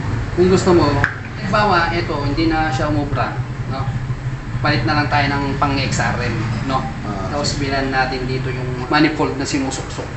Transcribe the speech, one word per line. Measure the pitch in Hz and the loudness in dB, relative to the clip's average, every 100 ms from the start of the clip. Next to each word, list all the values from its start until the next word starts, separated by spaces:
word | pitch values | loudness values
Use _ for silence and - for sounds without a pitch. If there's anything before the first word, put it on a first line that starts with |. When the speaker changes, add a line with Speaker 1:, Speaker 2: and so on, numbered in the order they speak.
| - - - - | -2 -2 0 4
Speaker 1:
Kung | 185 | 6
gusto | 185 190 175 | 6 6 6
mo, | 143 117 - - - - | 6 4 0 -2 -10 -6
halimbawa, | - 214 208 175 170 170 | 0 2 4 4 2 0
ito, | 165 151 143 | -2 -2 0
hindi | 156 160 | 2 2
na | 160 160 | 2 2
siya | 156 151 | 0 0
umubra, | 151 139 117 110 127 - - - | 0 0 0 -2 -2 -6 -6 -4
no? | - - - - - - - - - | -4 -2 -4 -4 -4 -4 -6 -6 -2
Palit | 151 147 | 0 2
na | 156 147 | 2 2
lang | 139 | 2
tayo | 147 | 2
ng | 139 143 139 135 | 2 0 -2 0
pang | 147 | 0
X | 139 131 - | 0 0 0
R | 117 117 | 0 -2
M, | 120 110 110 - 135 | -2 -2 -2 -2 -2
no? | 131 - - - | -2 -4 -6 -6
Speaker 2:
Ah. | - 131 | -6 -4
Speaker 1:
Tapos, | 147 147 143 | -2 -2 -2
bilan | 139 139 135 | -2 -2 0
natin | 135 127 131 127 | 0 0 -2 -2
dito | 131 131 | -2 -2
yung | - - - - | -4 -4 -4 0
manifold | 151 151 - 135 131 | 4 4 2 0 -2
na | 135 | -2
sinusuksok. | 143 131 - - - - | -2 -2 -4 -6 -8 -8